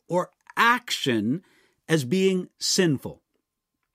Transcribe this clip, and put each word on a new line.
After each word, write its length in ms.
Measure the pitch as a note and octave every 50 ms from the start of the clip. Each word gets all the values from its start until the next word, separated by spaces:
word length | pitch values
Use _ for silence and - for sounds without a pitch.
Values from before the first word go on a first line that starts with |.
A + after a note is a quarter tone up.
| _
or 240 | _ E3 F3+ F3 - _ _ _ - -
action 840 | - G#3+ A#3 A#3+ B3 - - - - - C#3 A#2+ A2 G2+ A2 C3+ F3+ - _ _ _ _ _ _ _ _ -
as 160 | E3 E3 C3
being 460 | A#2+ E3+ F#3+ F#3+ F#3+ F#3+ F#3 F3+ - _ _
sinful. 640 | - - - - F#3+ E3+ D3 A#2+ - F#2+ D2 - _ _ _ _ _ _ _ _ _ _ _ _ _ _ _